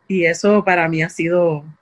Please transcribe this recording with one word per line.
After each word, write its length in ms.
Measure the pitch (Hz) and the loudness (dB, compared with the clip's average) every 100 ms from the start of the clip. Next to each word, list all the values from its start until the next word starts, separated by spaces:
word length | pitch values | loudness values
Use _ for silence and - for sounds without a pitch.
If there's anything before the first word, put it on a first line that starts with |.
| - | -4
Y 180 | 190 165 | 0 0
eso 380 | 165 202 208 | 0 2 2
para 240 | 190 175 165 | 2 0 0
mí 120 | 160 | -2
ha 80 | 165 | -4
sido, 560 | - 165 180 170 151 151 - | -4 -2 0 0 -2 -8 -20